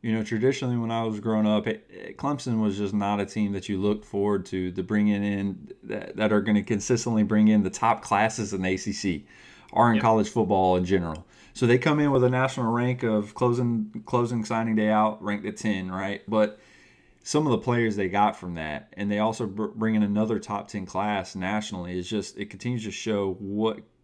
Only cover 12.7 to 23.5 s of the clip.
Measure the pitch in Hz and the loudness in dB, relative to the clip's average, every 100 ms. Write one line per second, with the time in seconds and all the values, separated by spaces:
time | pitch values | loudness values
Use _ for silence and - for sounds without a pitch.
12.7 | 117 123 123 117 107 104 - 123 120 120 | 0 0 0 0 0 -2 0 0 2 0
13.7 | 117 107 - - 123 120 120 110 113 113 | 0 -4 -8 -4 0 0 -2 -2 -2 0
14.7 | 110 104 107 110 107 101 104 101 107 110 | 0 2 2 2 -2 -6 -6 -6 -6 -2
15.7 | 95 92 92 98 101 - 107 107 - _ | -2 -4 -6 -6 -8 -2 2 2 0 _
16.7 | - - _ _ _ - 147 151 113 - | -20 -20 _ _ _ -2 0 2 0 2
17.7 | 120 113 104 95 101 104 95 90 85 78 | 2 2 0 0 2 2 2 -8 -8 -6
18.7 | 73 - - 101 104 110 110 113 98 104 | -8 -10 -6 -2 0 0 -2 -6 -4 -6
19.7 | 110 110 110 104 104 110 110 107 104 101 | -2 0 2 2 2 0 -2 -4 -8 -6
20.7 | 104 92 95 104 101 92 98 90 107 107 | -10 -6 -4 -2 -2 -4 -6 -4 -4 -4
21.7 | 92 87 90 90 107 98 - 104 98 123 | -8 -6 -6 -4 -4 -6 -10 -12 -8 -6
22.7 | 123 110 98 - 104 98 92 101 | -6 -6 -8 -4 -2 -2 -4 -6